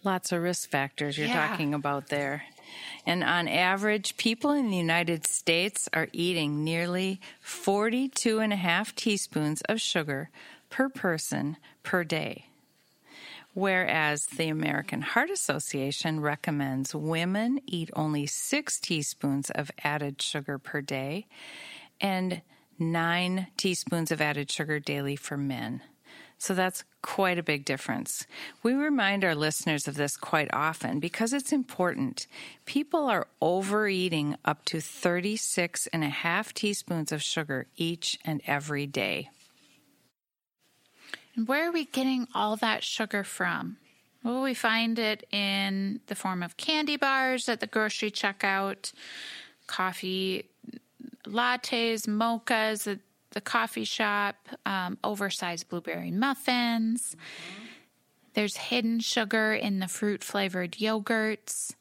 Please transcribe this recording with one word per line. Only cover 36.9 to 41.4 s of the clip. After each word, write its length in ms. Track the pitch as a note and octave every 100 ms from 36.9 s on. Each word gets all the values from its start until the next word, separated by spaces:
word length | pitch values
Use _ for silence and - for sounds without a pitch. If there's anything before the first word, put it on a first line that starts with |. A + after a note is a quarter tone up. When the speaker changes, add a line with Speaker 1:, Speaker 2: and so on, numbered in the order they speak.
| E3+ D3+
Speaker 1:
of 100 | D#3
sugar 460 | - - D3+ C3 B2 -
each 420 | E3 E3+ - -
and 180 | - D#3 -
every 400 | C#3+ D3 C#3+ C#3+
day. 440 | C#3 G2 D2+ - - - _ _ _ _ _ _ _ _ _ _ _ _ _ _ _ - - _
Speaker 2:
And 120 | -